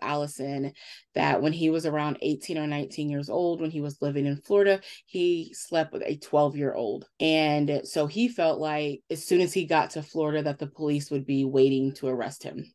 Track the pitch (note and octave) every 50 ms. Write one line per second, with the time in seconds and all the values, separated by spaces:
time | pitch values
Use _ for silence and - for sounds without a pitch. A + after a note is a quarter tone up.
0 | - - D3 D3 D3 C#3+ - - C3+ C#3 C#3 C3+ C#3 C#3 - - - - - -
1 | - _ - - D3 D3 C#3 - C#3 D#3 D#3+ E3+ E3 D#3 D#3+ E3 E3 D#3+ D3 D3+
2 | D3 D3+ - - - D3+ D3+ - - - E3+ D#3 D3+ D3+ D3 D3 C#3+ C#3 - -
3 | D3 D3 C#3+ C#3+ C#3+ - - E3+ F3+ F3 E3+ E3 D#3+ D#3 E3 D3+ C#3+ D3 C#3+ -
4 | D3+ C#3+ C#3+ C#3+ C#3+ C#3+ C#3+ C#3+ - - G3+ G3+ G3+ G3 F#3+ F#3+ - - - -
5 | - _ - F#3 F3 F3 F3 E3 E3 - - - - - F3 E3 D#3 D3+ - -
6 | - - D3+ D3 - - - D3 D3 C#3+ C#3+ D3 C#3+ C3+ - - A#2 G#2 A2 -
7 | - - _ - D#3+ D#3+ D#3 D#3 D#3 D3+ D3 D3 D3 C#3+ C#3+ - - - - D#3+
8 | D3+ D3 D3+ G#3 A#3+ B3+ A#3+ - E3+ D#3+ - - D#3 D#3 D3+ D3+ D3+ D3 C#3 -
9 | _ - D#3+ D3 - - F3+ F3+ F3+ E3+ - F#3+ E3+ D3 E3 D#3 - - - D#3+
10 | D3 - - E3 D#3 D3+ D3+ D3+ D3 D3+ C#3+ - D3 C#3 - - D#3 D3 D3 D3
11 | C#3+ - D3 C#3 C3+ C#3 C#3 C3+ C3+ C3 C3+ C3+ C3 C3+ C3+ C3 C3+ C#3 C3+ -
12 | - C3 B2+ B2 A2+ B2+ C#3 - - C#3 B2 C3+ D3+ - _